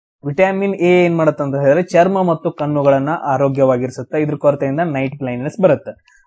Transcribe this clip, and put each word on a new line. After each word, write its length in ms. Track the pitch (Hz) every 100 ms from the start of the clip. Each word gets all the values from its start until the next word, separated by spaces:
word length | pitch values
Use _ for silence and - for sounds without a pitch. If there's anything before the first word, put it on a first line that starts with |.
| _ _
ವಿಟಮಿನ್ 500 | 143 143 190 190 196
ಎ 300 | 190 175 180
ಏನ್ 120 | 175 165
ಮಾಡುತ್ತೆ 280 | 156 143
ಅಂತ 100 | 139
ಹೇಳಿದ್ರೆ 280 | 139 139 160
ಚರ್ಮ 400 | 180 175 185 190
ಮತ್ತು 280 | 185 160 170
ಕಣ್ಣುಗಳನ್ನ 580 | - 147 147 139 135 143
ಆರೋಗ್ಯವಾಗಿರಿಸುತ್ತೆ. 1120 | 170 143 135 139 135 131 127 127 - - 156
ಇದ್ರ 140 | 151 147
ಕೊರತೆಯಿಂದ 440 | 147 139 139 143
ನೈಟ್ 340 | 175 135 135 139
ಬ್ಲೈಂಡ್ನೆಸ್ 440 | 131 123 143 -
ಬರುತ್ತೆ. 600 | 185 123 110 - _ _